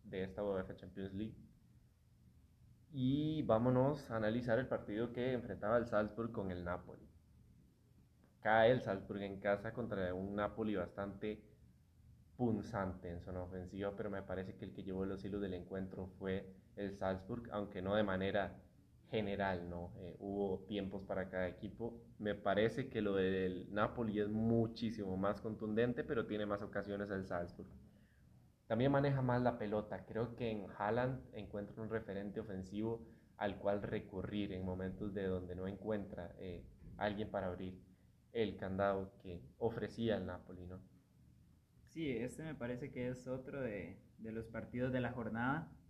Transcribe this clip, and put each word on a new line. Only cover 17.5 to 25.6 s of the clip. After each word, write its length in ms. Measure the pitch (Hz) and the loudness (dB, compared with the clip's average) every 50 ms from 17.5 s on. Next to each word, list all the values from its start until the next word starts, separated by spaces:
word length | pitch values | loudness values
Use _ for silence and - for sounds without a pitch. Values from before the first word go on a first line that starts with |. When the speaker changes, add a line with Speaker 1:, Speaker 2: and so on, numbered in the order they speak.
Speaker 1:
aunque 300 | - 104 101 90 - 95 | -2 -2 -2 -2 -4 -2
no 120 | 92 95 101 | 2 4 6
de 100 | 107 104 | 6 6
manera 540 | 101 92 92 95 98 98 104 95 92 - - - - - - - - - - - - - | 4 4 2 2 4 4 2 2 2 -4 -10 -18 -20 -20 -20 -20 -20 -20 -20 -10 0 0
general, 560 | 110 107 98 101 98 98 95 92 87 87 87 | 0 2 2 2 2 2 2 2 0 -2 -4
¿no? 240 | 87 87 87 85 - - | -4 -6 -6 -6 -8 -10
Eh, 160 | 95 87 82 | -10 -10 -8
hubo 480 | - 101 101 98 101 101 98 95 92 - | -6 -4 -2 2 2 2 2 2 -2 -2
tiempos 380 | - 104 101 95 95 101 98 92 | -2 -2 0 0 -2 -4 -6 -6
para 260 | - 98 92 92 92 | -2 -2 -2 -2 0
cada 180 | 92 92 92 | 0 0 0
equipo. 540 | 90 87 - - 98 95 - 113 117 117 117 - - - | 0 -2 -6 -10 -10 -6 -6 -6 -6 -6 -10 -16 -18 -10
Me 160 | - 104 104 101 | -2 0 0 0
parece 560 | - - - 98 101 110 - - 143 127 - | 2 2 4 6 6 6 4 4 0 -4 0
que 100 | - 113 | 0 2
lo 140 | 104 101 98 | 2 4 4
del 580 | 98 95 92 95 95 92 92 90 87 - - | 6 6 6 4 4 2 2 0 -2 -6 -2
Napoli 480 | 101 104 107 120 - 123 117 107 98 104 | 2 2 2 2 2 0 0 2 2 2
es 80 | 104 | 2
muchísimo 920 | 101 107 110 113 117 117 117 113 113 - - 120 110 - - 101 98 92 | 2 2 2 4 6 6 6 4 2 0 -2 -2 -2 -2 -2 -2 -2 0
más 220 | 95 98 101 104 - | 2 2 2 2 0
contundente, 640 | - 113 107 - | -4 -6 -4 -4